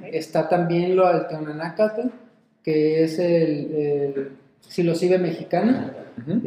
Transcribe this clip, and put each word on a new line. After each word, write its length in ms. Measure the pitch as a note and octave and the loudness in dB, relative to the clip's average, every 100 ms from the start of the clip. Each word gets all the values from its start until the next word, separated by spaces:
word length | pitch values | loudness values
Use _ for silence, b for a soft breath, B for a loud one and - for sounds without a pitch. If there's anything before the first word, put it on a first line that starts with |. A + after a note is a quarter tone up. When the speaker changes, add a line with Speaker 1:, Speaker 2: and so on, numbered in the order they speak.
| - | -4
Speaker 1:
Está 360 | D#3+ D#3 E3 D#3 | -8 -2 -2 2
también 460 | F3 E3 E3+ F3 | 2 2 0 2
lo 140 | F#3 F#3 | 4 4
del 140 | E3 - | 4 -2
teonanácatl, 840 | D#3 D3+ D3+ E3 - G#3+ G#3+ B3 - - _ _ _ | -6 -8 -8 -8 0 0 0 -6 -8 -16 _ _ _
que 400 | - D#3 D3+ D#3 | -2 2 2 2
es 160 | D#3+ D#3+ | 2 0
el, 560 | F3 E3+ D#3+ D3 D3+ | 2 2 2 0 -4
el 540 | D#3 D3 C#3+ C#3 C#3 C3+ - _ _ | -2 -2 0 -2 -4 -8 -12 _ _
psilocibe 580 | _ - E3+ E3 F3+ F#3 | _ -2 0 2 2 2
mexicana, 760 | F3 D#3+ - F3 G#3+ C4 - - - - | 2 -4 -2 0 2 2 -2 -10 -14 -12
Speaker 2:
Ujú. 160 | A#2+ G#3+ | -4 -2